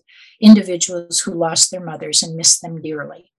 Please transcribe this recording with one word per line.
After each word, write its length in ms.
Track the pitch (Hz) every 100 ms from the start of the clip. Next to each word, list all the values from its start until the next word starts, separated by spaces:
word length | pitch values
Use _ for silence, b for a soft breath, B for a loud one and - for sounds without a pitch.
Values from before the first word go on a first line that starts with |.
| b b b b
individuals 840 | 214 208 180 175 175 175 170 165
who 120 | -
lost 380 | 170 165 170 -
their 120 | 185
mothers 380 | 170 151 156 151
and 160 | 165 160
missed 240 | 170 -
them 180 | 170 165
dearly. 520 | 156 151 147 151 _